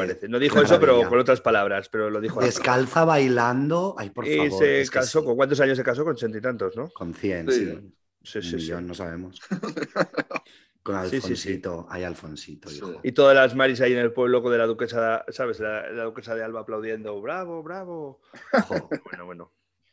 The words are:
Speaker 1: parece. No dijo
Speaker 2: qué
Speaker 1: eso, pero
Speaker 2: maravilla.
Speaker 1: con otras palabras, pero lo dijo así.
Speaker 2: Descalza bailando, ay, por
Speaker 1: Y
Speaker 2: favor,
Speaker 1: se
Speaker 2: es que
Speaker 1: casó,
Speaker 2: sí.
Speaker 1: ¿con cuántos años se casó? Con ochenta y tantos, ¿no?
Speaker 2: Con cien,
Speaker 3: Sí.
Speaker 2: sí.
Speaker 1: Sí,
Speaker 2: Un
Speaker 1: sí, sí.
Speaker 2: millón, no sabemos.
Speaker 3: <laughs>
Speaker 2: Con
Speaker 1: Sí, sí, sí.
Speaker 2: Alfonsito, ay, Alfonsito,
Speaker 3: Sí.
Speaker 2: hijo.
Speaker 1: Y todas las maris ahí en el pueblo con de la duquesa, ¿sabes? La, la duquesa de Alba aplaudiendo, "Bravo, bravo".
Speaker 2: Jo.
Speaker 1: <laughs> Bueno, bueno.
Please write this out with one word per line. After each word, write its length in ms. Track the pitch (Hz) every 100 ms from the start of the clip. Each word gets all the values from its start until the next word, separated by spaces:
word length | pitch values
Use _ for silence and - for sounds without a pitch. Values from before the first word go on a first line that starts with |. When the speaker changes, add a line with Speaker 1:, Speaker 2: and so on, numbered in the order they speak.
| 92
Speaker 1:
parece. 220 | 92 101
No 80 | 120
dijo 220 | 143 147
Speaker 2:
qué 60 | 147
Speaker 1:
eso, 140 | 170
pero 120 | 147
Speaker 2:
maravilla. 160 | 120 110
Speaker 1:
con 80 | 120
otras 220 | 127 127
palabras, 480 | 120 107 101 98 -
pero 220 | 107 107
lo 100 | 107
dijo 200 | 110 107
así. 40 | 123
Speaker 2:
Descalza 560 | - 131 123 131 165 165
bailando, 920 | 151 131 123 120 123 147 170 196 -
ay, 140 | 101
por 160 | 120 127
Speaker 1:
Y 100 | 151
Speaker 2:
favor, 220 | 147 -
Speaker 1:
se 220 | 147 139
Speaker 2:
es 100 | 131
que 80 | 135
Speaker 1:
casó, 220 | 127 156
Speaker 2:
sí. 40 | 143
Speaker 1:
¿con 100 | 120
cuántos 240 | 139 139
años 160 | 135 131
se 40 |
casó? 200 | 127 123
Con 100 | 160
ochenta 240 | 123 113 110
y 40 |
tantos, 340 | 127 117 98 98
¿no? 120 | 160
Speaker 2:
Con 240 | - 87 82
cien, 360 | 101 90 82
Speaker 3:
Sí. 140 | 123 85
Speaker 2:
sí. 280 | 82 - _ _ _
Speaker 1:
Sí, 140 | - 110
Speaker 2:
Un 60 |
Speaker 1:
sí, 60 | 87
sí. 40 | 85
Speaker 2:
millón, 280 | 80 85 87
no 80 |
sabemos. 480 | 87 87 85 92 - -
Speaker 3:
<laughs> 1200 | 180 - 156 147 202 - - - - _ - _ _
Speaker 2:
Con 120 | - 98
Speaker 1:
Sí, 200 | 92 131
sí, 140 | 95 113
sí. 160 | 98 95
Speaker 2:
Alfonsito, 320 | 95 85 85
ay, 140 | 90
Alfonsito, 680 | 90 85 78 73 - 76 82 73
Speaker 3:
Sí. 20 |
Speaker 2:
hijo. 200 | 95 80
Speaker 1:
Y 80 | 127
todas 220 | 123 139 135
las 200 | 131 131
maris 260 | 135 120
ahí 120 | 127
en 60 | 123
el 140 | 117
pueblo 280 | 120 123 123
con 80 | 120
de 60 | 117
la 80 | 113
duquesa, 580 | 110 117 117 113 113 -
¿sabes? 300 | - 127 104
La, 300 | 107 107 -
la 120 | 117 113
duquesa 300 | 113 117 113
de 80 |
Alba 180 | 110 113
aplaudiendo, 580 | 110 107 110 110 110 104
"Bravo, 420 | 113 180 180 165
bravo". 580 | 156 185 185 165 143 131 _ - - 254
Speaker 2:
Jo. 420 | - 170 - 156
Speaker 1:
<laughs> 40 |
Bueno, 220 | - - 87
bueno. 280 | 87 82 _ _ _ _